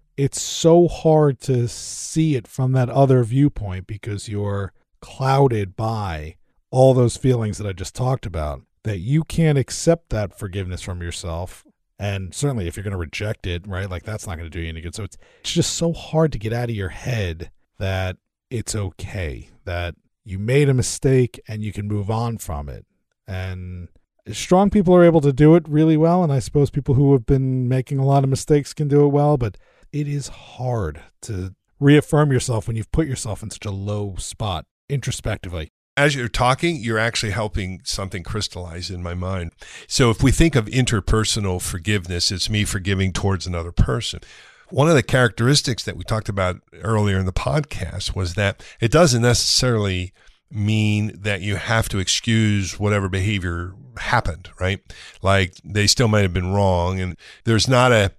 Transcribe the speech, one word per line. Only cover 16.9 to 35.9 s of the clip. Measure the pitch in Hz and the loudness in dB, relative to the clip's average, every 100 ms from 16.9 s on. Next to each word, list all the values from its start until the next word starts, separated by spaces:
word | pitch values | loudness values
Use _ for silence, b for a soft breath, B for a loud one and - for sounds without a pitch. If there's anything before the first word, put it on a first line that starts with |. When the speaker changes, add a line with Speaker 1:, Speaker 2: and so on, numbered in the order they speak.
Speaker 1:
head | - - 117 90 82 87 _ _ - | -8 -6 -4 -4 -6 -12 _ _ -8
that | 95 95 92 92 _ _ - | -4 -2 -4 -8 _ _ -10
it's | 110 - | -8 -6
okay, | 110 95 - - 104 80 60 - _ | -6 -6 -8 -10 -6 -8 -8 -14 _
that | - 87 87 - _ _ | -8 -6 -6 -10 _ _
you | - 95 | -12 -6
made | 104 139 139 | 0 2 4
a | |
mistake | 127 110 - 135 131 123 - - | 2 0 0 2 2 2 -4 -12
and | 107 | -8
you | 107 | -8
can | 107 104 | -8 -6
move | 104 98 | -4 -4
on | 113 117 113 | -4 -4 -6
from | - 73 73 | -8 -10 -10
it. | 55 _ _ _ _ - | -14 _ _ _ _ -12
And | 92 92 92 90 90 85 _ _ _ - | -10 -8 -10 -10 -12 -14 _ _ _ -12
strong | - - 185 202 | -8 2 4 4
people | 208 180 | 4 6
are | 180 | 8
able | 175 165 | 8 6
to | 143 | 4
do | 131 151 | 6 8
it | 170 156 | 8 4
really | 147 160 156 | 2 4 4
well. | 165 180 | 4 4
And | 170 | 2
I | 135 | 0
suppose | - 147 139 | 0 2 2
people | 147 135 | 0 0
who | 131 139 | 4 6
have | 139 113 | 4 4
been | 135 131 127 123 | 2 2 0 0
making | 131 123 139 | -2 -2 0
a | 135 | 2
lot | 139 | 4
of | 135 | 2
mistakes | 131 - 147 135 | 0 2 2 2
can | - 147 | -4 2
do | 143 | 4
it | 147 | 6
well, | 143 147 147 | 4 4 2
but | 113 - b b b | 0 -6 b b b
it | 143 143 | -6 -4
is | 143 - | -6 -8
hard | - - - 127 117 85 73 - _ | -16 -18 -8 -4 -2 -4 -6 -18 _
to | - 95 95 - _ - | -10 -8 -8 -12 _ 2
reaffirm | 143 147 - 151 147 | 6 6 6 2 4
yourself | 127 - 113 - | 2 0 -4 -2
when | 113 | -6
you've | 104 | -2
put | - 156 | -2 -2
yourself | 131 113 95 | -4 -8 -8
in | 98 | -10
such | - | -10
a | 107 | -10
low | 98 101 104 101 90 | -8 -6 -6 -6 -10
spot | - - 107 82 - _ - | -12 -8 -6 -6 -8 _ -8
introspectively. | 143 - - - 101 92 85 80 _ _ | -6 -6 -6 -6 -8 -8 -10 -10 _ _